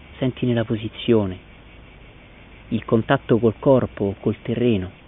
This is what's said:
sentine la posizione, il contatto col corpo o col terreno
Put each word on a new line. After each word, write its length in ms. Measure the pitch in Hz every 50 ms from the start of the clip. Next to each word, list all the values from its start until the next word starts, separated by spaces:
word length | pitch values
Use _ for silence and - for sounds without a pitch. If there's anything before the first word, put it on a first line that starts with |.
| - - - -
sentine 340 | 135 127 123 - - 123 120
la 120 | 117 113
posizione, 720 | - 120 107 110 110 - - - - 117 110 101 95 92 - - - - - - - - - - - - - - - - - - - - - - - - - - -
il 180 | 120 110 -
contatto 540 | - 120 113 110 - 139 135 - - 131 110
col 160 | 117 113 101 -
corpo 460 | - 147 135 123 110 101 - - 107
o 120 | 98 95 -
col 200 | - 117 104 -
terreno 500 | - - 113 113 120 123 113 98 90 95 - - -